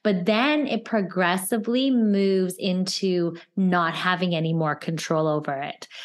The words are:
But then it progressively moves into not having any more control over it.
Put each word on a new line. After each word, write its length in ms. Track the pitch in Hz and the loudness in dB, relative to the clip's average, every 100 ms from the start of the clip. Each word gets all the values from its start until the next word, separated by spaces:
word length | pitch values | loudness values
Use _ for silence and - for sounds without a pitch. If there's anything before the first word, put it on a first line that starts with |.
But 220 | 214 185 175 | -2 0 2
then 420 | 214 277 302 285 | 2 2 2 0
it 180 | 220 - | -4 -2
progressively 1040 | 220 185 180 175 190 190 233 208 247 269 | -2 -2 0 0 0 -2 -4 0 0 2
moves 640 | 247 214 202 196 190 185 180 | 2 4 4 4 2 0 -2
into 800 | 196 185 185 - 190 180 170 165 - - | -2 0 -2 -2 0 0 0 -4 -8 0
not 380 | 190 180 165 160 | 2 2 0 -2
having 400 | 180 180 185 165 | -2 0 0 0
any 180 | 160 | 0
more 220 | 165 156 147 | 0 0 -2
control 520 | - 165 - 160 156 | -4 -6 -2 0 2
over 260 | 151 151 | 0 -2
it. 340 | 139 147 - - - | -6 -8 -10 -16 -18